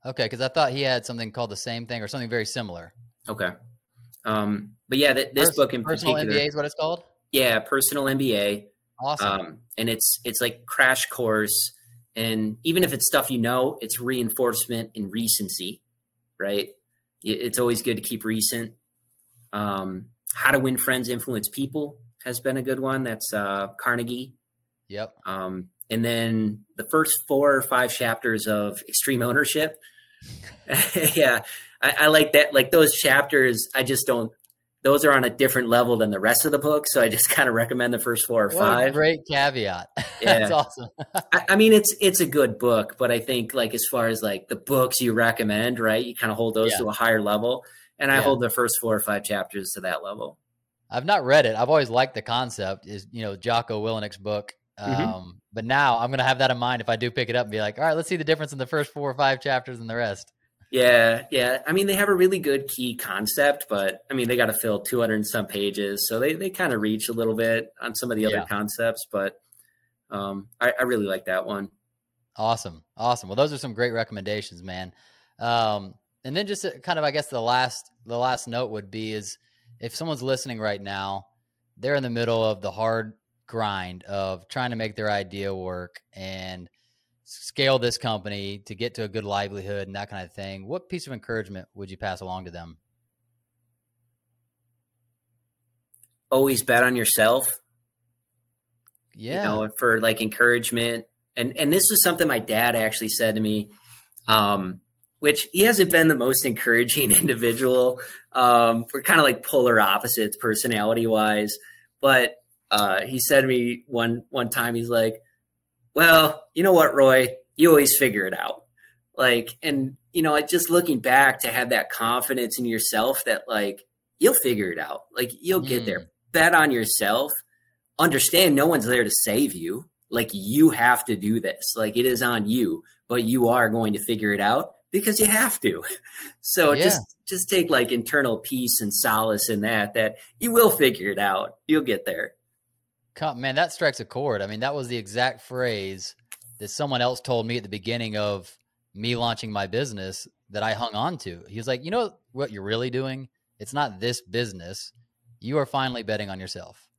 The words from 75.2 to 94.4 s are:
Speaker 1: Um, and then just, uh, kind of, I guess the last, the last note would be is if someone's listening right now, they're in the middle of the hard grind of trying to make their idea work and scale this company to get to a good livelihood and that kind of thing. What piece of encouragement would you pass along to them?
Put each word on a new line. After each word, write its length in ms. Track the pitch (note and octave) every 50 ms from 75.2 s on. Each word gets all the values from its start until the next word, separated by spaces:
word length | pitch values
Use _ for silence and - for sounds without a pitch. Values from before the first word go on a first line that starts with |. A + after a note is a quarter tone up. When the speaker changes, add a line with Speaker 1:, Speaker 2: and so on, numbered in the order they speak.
| _ _ _ _
Speaker 1:
Um, 540 | A#2 A#2 A#2+ A#2 A#2 A2 G#2 G#2 G2 F#2+ - _ _ _ _ _ _
and 100 | B2+ C#3
then 120 | F3 G#3 G3
just, 180 | G#3 G3+ -
uh, 60 | F#3+ - C3+ -
kind 160 | - F3 D#3+
of, 60 | D3+
I 60 | D3
guess 160 | C#3 D3+ C#3+ -
the 140 | C#3 B2
last, 480 | A2+ A#2 B2 B2+ B2+ B2+ A#2 - - _ _ _ _
the 120 | A2+ A#2 A#2+
last 320 | B2 B2+ B2+ A#2+ - -
note 220 | A#2 A#2+ B2+ A2
would 200 | A2 G#2+ G2+ F#2+
be 220 | G2 A2 A2 A2 G#2+
is 240 | G#2+ G#2 G2 - _ _ _ _ _ _ _ - _
if 160 | - A#2 -
someone's 260 | - D#3+ E3 D#3 C3 B2
listening 360 | C3 C3+ B2+ - C#3 A#2+ A2
right 220 | A2 G#2+ G#2 G2+
now, 460 | G2 G2 G2 G2 G2 G2 G2 G2 G2 _ _ _ _ _ _ _ _ _ _ _
they're 180 | G#2 C3 D3
in 80 | C#3+ C3
the 60 | B2
middle 340 | A#2 A#2 A#2 A#2 A#2 A2+ A2+
of 160 | A2 G#2+ F#2+
the 120 | F#2+ G2
hard 420 | F2+ G2+ A2 A2+ A2+ A2+ A2 G#2+ G#2+ _ _ _ _ _ _ _
grind 560 | - A2+ A2 G#2 G2+ F#2+ F#2 F2+ F#2 F2+ -
of 420 | - G2 G2 G2 F#2+ F#2+ F2 F2 _
trying 240 | - C3+ B2+ B2
to 40 | A#2+
make 200 | A2+ A2+ A2 G#2
their 160 | - G#2+ G#2+
idea 440 | G#2 G2+ G2 F#2 F#2 G2 G2 G2 G2
work 460 | F#2+ F#2 F#2 F2+ F2+ F2+ F2 _ - _ _ _
and 540 | G2 F#2+ F#2+ F#2+ F#2+ F#2 F#2 F#2 F#2 F2+ F2 _ _ _ _ _ _ _ _ _ _ _
scale 520 | _ - - - - - - C#3 C3+ C3+ C3
this 200 | A#2 A#2+ A2+ -
company 640 | - A#2+ A2 G#2 F#2 G#2 G#2 G2+ G2 G2 G2+ G2+ G2+
to 80 | - A2
get 220 | F#2 A2+ A#2+ -
to 80 | - A2+
a 40 | G#2
good 160 | F#2 A2 G#2
livelihood 600 | G2+ G2+ G2+ G2+ G2+ G2+ G2+ F#2 G2 G2+ G2+ G2
and 100 | F#2+ G2
that 140 | G2 G2+ G2+
kind 160 | G#2 G2 F#2
of 80 | F2 _
thing. 320 | - G2 G2 G2 F#2+ F#2+ G2+
What 220 | C#3+ F3+ F3 _
piece 160 | - F3 D#3+
of 80 | C#3+ C3
encouragement 540 | A2+ - - A#2 A2+ G#2 F#2 G2+ F#2 F#2 _ _
would 160 | G2+ G2+ F#2+
you 60 | F#2+ F2+
pass 240 | - G2+ F#2 F#2
along 240 | G2 F#2 F2+ F#2+ F#2
to 60 | F2+
them? 260 | E2 F2 E2+ E2+ E2 D#2+ _ _ _ _ _ _ _ _ _ _ _ _ _ _ _ _ _ _ _ _ _ _ _ _ _ _ _ _ _ _ _ _